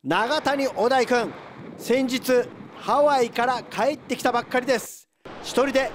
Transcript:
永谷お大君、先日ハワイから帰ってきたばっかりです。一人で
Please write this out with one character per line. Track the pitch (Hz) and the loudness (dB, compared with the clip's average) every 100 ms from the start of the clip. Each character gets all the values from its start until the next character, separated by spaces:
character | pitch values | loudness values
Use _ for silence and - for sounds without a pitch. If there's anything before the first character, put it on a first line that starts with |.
永 | 131 170 226 302 | 0 0 2 0
谷 | 294 277 269 | 0 0 -2
お | 185 220 | 0 2
大 | 262 247 | 2 4
君、 | 247 226 - - - - - | 2 0 -8 -18 -18 -18 -16
先 | - 247 262 | 0 0 2
日 | 254 - 254 - - - - | -2 2 2 2 -8 -18 -12
ハ | - 247 | -2 2
ワ | 294 277 | 4 4
イ | 240 | 2
か | 240 240 | 0 0
ら | 247 | 0
帰 | 180 - 240 | -6 -2 0
っ | 294 | 0
て | - 247 | -6 -2
き | |
た | 254 | 0
ば | 240 | 0
っ | 233 | 0
か | 254 | -2
り | 247 | 0
で | 240 | 0
す。 | - - _ _ - - | -2 -16 _ _ -20 -14
一 | - | -4
人 | - 277 | 0 2
で | 254 262 | 2 0